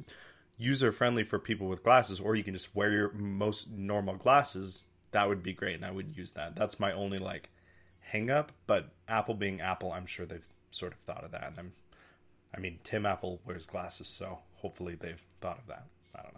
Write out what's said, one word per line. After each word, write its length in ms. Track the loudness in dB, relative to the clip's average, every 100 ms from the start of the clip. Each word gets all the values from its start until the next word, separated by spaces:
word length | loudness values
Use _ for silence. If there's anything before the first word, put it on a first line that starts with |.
| -16 -20 -20 -20 _ -4
user-friendly 680 | 0 4 4 6 4 4
for 140 | 2 -2
people 280 | -2 -2 -2
with 160 | 2
glasses, 380 | 8 8 8 0
or 160 | 2 2
you 80 |
can 100 | 0
just 200 | -6 -4
wear 160 | 2 4
your 200 | 4 4
most 560 | 0 -2 2 2 0 -6
normal 440 | -6 0 0 0
glasses, 680 | 2 6 6 6 -2 -8 -10 -16 _ _
that 180 | 2 4
would 140 | 2
be 100 | -2
great, 220 | -4 -4
and 100 | -4
I 60 | -6
would 260 | -6 -8 -10
use 160 | -10
that. 220 | -8 -8
That's 240 | -2 -2 2
my 140 | 0
only, 260 | 0 -2 -2
like, 320 | -4 -8 -12 -20 -20 -20 -20 -20
hang 300 | -4 -2 2
up, 220 | 2 0 -8 2
but 240 | 2 2 -12 0
Apple 260 | 0 2
being 260 | 0 -2 -2
Apple, 320 | -2 -2 -4
I'm 140 | -6 -8
sure 180 | -8 -8
they've 200 | -10 -14 -20 _
sort 220 | -10 -8
of 60 | -10
thought 240 | -10 -10
of 80 | -8
that, 160 | -10 -10
and 100 | -10
I'm, 140 | -14 -16 _ -20 -20 _ _ _ _
I 60 | -8
mean, 180 | -8 -8
Tim 220 | -4 -2 0
Apple 340 | 0 -2 -6
wears 220 | -8 -10 -8
glasses, 420 | -8 -6 -8 -10
so 300 | -8 -8 -10 -16 -10
hopefully 380 | -10 -8 -8
they've 280 | -8 -10 -10 -16 -10
thought 180 | -8 -8
of 80 | -10
that. 160 | -14 -16 _ -20
I 80 | -18
don't 120 | -16